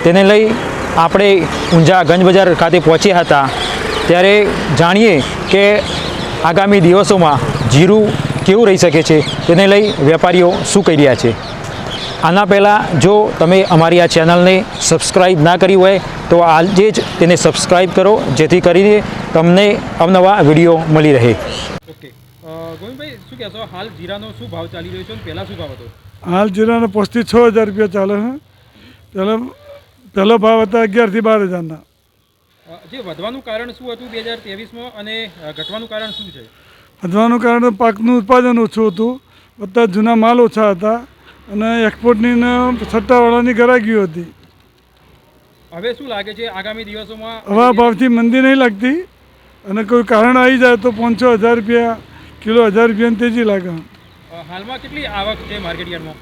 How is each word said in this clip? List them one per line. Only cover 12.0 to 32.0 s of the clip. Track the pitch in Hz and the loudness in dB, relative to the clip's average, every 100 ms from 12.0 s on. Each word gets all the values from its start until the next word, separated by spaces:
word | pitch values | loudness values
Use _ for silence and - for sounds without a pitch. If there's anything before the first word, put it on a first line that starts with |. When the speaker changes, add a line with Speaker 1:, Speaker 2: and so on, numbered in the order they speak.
| - - | -12 -6
Speaker 1:
આના | 160 180 202 | -2 0 2
પહેલાં | 202 202 208 - 170 | 2 4 2 0 0
જો | 165 208 214 - | 2 2 0 0
તમે | 165 190 | 2 2
અમારી | 190 170 165 175 | 2 2 4 4
આ | 170 | 2
ચેનલને | - 160 175 180 185 208 - | 2 2 4 4 2 -2 -6
સબસ્ક્રાઇબ | - 165 - - 180 180 | -2 -2 0 2 2 4
ના | 151 175 | 2 4
કરી | 185 190 | 2 4
હોય | 185 196 - - - | 4 2 -2 -12 0
તો | 170 | 2
આજે | 170 160 175 175 214 | 4 4 2 2 2
જ | - - - | 0 -6 0
તેને | 170 170 | 2 2
સબસ્ક્રાઇબ | 165 156 - 180 185 175 | 2 -2 0 2 2 2
કરો, | 185 214 196 123 | 2 2 0 0
જેથી | 156 180 | 2 2
કરીને | 175 170 196 208 - - - | 4 4 4 2 0 -10 -2
તમને | 160 170 180 208 214 - - | 0 4 4 4 0 -6 -2
અવનવા | 165 185 185 208 | 2 4 4 4
વીડિયો | 151 156 170 165 | 4 6 4 2
મળી | 160 156 151 | 2 2 4
રહે. | 135 117 107 - - - - - | 4 4 0 -4 -10 -12 -14 -16
Speaker 2:
ઓકે, | 156 143 | -20 -20
અ, | _ _ _ 160 160 165 160 | _ _ _ -20 -16 -16 -16
ગોવિંદભાઈ, | 196 262 294 | -18 -16 -18
શું | 240 185 247 | -18 -20 -18
કહેશો, | 214 196 214 | -16 -14 -16
હાલ | 180 214 | -14 -16
જીરાનો | 160 175 202 214 | -16 -14 -14 -14
શું | 196 233 | -18 -16
ભાવ | 170 165 | -14 -12
ચાલી | 180 170 | -14 -14
રહ્યો | 185 | -14
છે | 180 | -16
અને | 220 180 | -16 -14
પહેલાં | 160 196 | -14 -14
શું | 190 | -14
ભાવ | 156 | -14
હતો? | 127 117 - - - - | -16 -20 -20 -20 -18 -6
Speaker 3:
હાલ | 180 208 | -2 -2
જીરાનો | 185 220 233 226 | -2 0 0 -2
પાંચથી | 208 202 240 | -4 -4 -4
છ | 220 226 | 0 2
હજાર | 240 214 214 | 2 2 -2
રૂપિયા | 202 214 | -2 -4
ચાલે | 196 190 202 | -2 -4 -4
છે. | 226 277 _ _ _ _ - - _ | -6 -10 _ _ _ _ -20 -20 _
પહેલા, | 196 196 226 247 - - - _ _ _ | -8 -4 -4 -8 -16 -20 -20 _ _ _
પહેલો | 202 196 226 | -2 2 2
ભાવ | 214 226 | 2 0
હતા | 220 233 | 0 -2
અગિયારથી | 226 202 233 202 | -2 0 0 0
બાર | 220 220 | 0 0
હજારના. | 196 180 165 160 _ _ | -2 -6 -10 -14 _ _